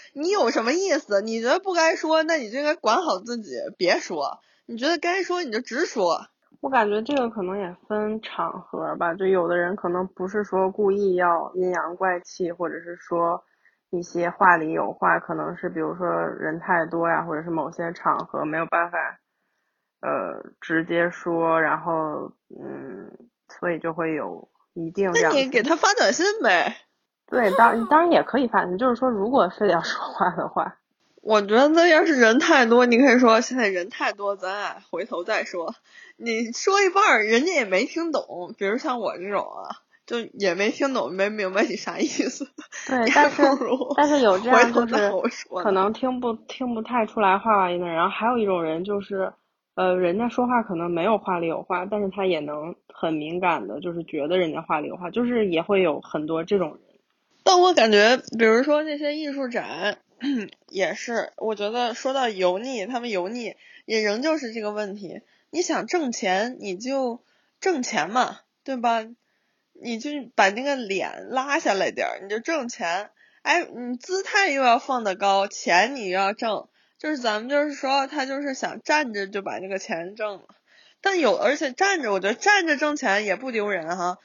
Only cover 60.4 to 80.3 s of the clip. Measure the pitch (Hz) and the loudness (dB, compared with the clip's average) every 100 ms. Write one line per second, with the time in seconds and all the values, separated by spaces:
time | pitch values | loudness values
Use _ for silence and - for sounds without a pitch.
60.4 | 196 - _ 190 170 214 - 233 - - | -4 -12 _ -2 -2 -2 -4 -4 -4 -6
61.4 | 220 208 202 240 240 240 262 269 240 190 | -6 -4 -4 -2 -4 -4 -4 -2 -2 2
62.4 | 180 185 254 247 196 247 240 190 180 240 | 2 0 -4 -6 -4 -6 -4 -4 -4 -6
63.4 | 214 - - - - 220 214 214 302 311 | -10 -12 -20 -16 -4 -2 0 0 0 -2
64.4 | 247 226 208 208 208 208 185 - - _ | -4 -8 -6 -6 -6 -8 -12 -14 -18 _
65.4 | _ 311 349 269 226 359 277 226 202 185 | _ -6 -2 -2 -2 -2 -2 -2 0 0
66.4 | 233 254 202 185 247 269 254 233 _ _ | -2 -6 -10 -8 -6 -4 -4 -6 _ _
67.4 | _ _ 381 320 247 208 160 240 226 - | _ _ -2 -2 -2 -2 0 0 -2 -4
68.4 | _ _ - 262 233 233 220 240 _ _ | _ _ -10 -2 0 0 -4 -16 _ _
69.4 | _ _ _ - 240 226 285 294 220 - | _ _ _ -14 -8 -8 -6 -8 -4 2
70.4 | 196 202 277 269 214 190 95 - 95 254 | 4 2 -2 -4 -2 -4 -4 -8 -6 -4
71.4 | 277 294 302 196 156 120 76 55 196 214 | -2 0 0 0 0 -2 -4 -4 -8 -6
72.4 | 233 320 240 - 175 175 - _ _ _ | -4 -4 -6 -6 -4 -4 -8 _ _ _
73.4 | - 330 - 233 247 247 - 370 392 415 | 0 0 -2 -8 -8 -8 -6 -6 0 2
74.4 | 392 277 254 240 - 254 214 185 202 196 | 2 2 4 4 2 -2 -2 0 2 2
75.4 | 202 - 240 - 226 277 196 185 196 214 | 0 -4 2 4 4 0 -4 0 0 -2
76.4 | 233 190 - _ _ _ 302 302 240 214 | -4 -4 -8 _ _ _ -6 -4 -2 -2
77.4 | 240 285 302 277 262 277 269 302 262 277 | 0 0 0 -2 -2 0 0 -4 -6 -4
78.4 | 285 262 185 220 - 302 269 202 196 202 | -6 -6 -6 -6 0 0 0 -6 -6 -6
79.4 | 196 110 190 196 - 175 170 214 214 | -8 -8 -6 -8 -6 -8 -8 -8 -8